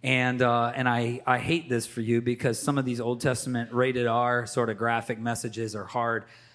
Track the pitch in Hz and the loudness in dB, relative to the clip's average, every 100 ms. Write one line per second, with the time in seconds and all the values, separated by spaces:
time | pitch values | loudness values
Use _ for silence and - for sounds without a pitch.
0 | 131 131 127 123 123 120 120 127 127 120 | 2 2 2 2 2 4 0 0 2 2
1 | 120 120 - 123 127 170 156 120 - - | 0 -2 2 2 2 -2 0 -2 -2 -6
2 | 113 117 120 120 131 110 - 143 127 120 | 0 2 2 0 -2 0 0 0 -2 -2
3 | 117 123 139 123 - 123 117 123 131 127 | -2 0 0 -2 -2 -4 -2 2 2 2
4 | 120 117 123 120 117 - 113 104 117 117 | 2 2 2 0 0 0 0 0 0 0
5 | - 110 117 117 117 107 110 104 95 123 | -2 -4 -4 -4 -6 -6 -6 -6 -6 -2
6 | 117 113 - - - | 0 -2 -6 -20 -20